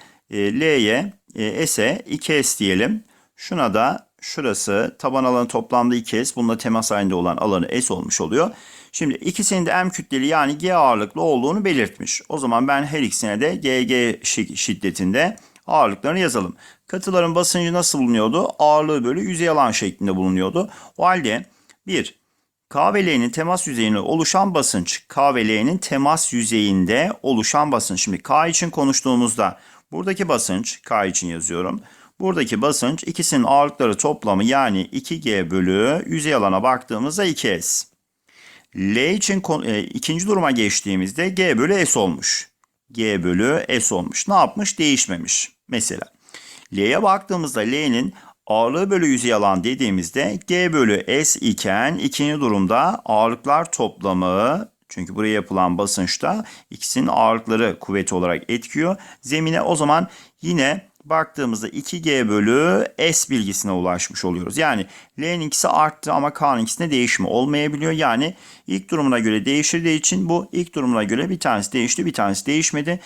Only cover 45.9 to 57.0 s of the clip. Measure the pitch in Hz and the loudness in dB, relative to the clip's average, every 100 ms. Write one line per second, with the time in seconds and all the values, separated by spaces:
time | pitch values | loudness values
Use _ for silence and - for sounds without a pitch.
45.9 | - - _ _ - - - - 139 156 | -6 -10 _ _ -20 -20 -20 -8 0 2
46.9 | 156 208 196 196 180 151 110 107 143 151 | 4 4 2 0 -4 -2 -2 -2 0 0
47.9 | 117 185 - - _ - 110 117 151 196 | 0 -2 -8 -20 _ -2 0 2 0 0
48.9 | 190 160 127 120 110 101 92 107 131 120 | 2 2 2 2 4 4 2 0 -2 0
49.9 | 95 85 131 175 196 - 175 180 156 113 | 0 -2 -2 -2 -4 -2 0 2 4 4
50.9 | 98 - 135 160 - 113 - 104 98 131 | 2 2 0 0 0 -2 -2 0 0 0
51.9 | 170 135 - 147 151 127 101 92 113 165 | -2 -4 -2 -2 0 0 2 2 2 2
52.9 | 113 - 107 113 117 139 151 170 - 110 | -2 -2 0 2 0 0 0 0 -2 -4
53.9 | - 95 92 90 95 120 170 220 _ _ | -2 -2 0 2 2 2 0 -6 _ _
54.9 | - 90 98 107 107 - 95 90 87 101 | -12 -8 -4 -2 -2 -2 0 2 2 0
55.9 | - 90 - - 214 214 - _ - - | -2 -2 -2 -2 -4 -6 -16 _ -12 -6
56.9 | 127 | -2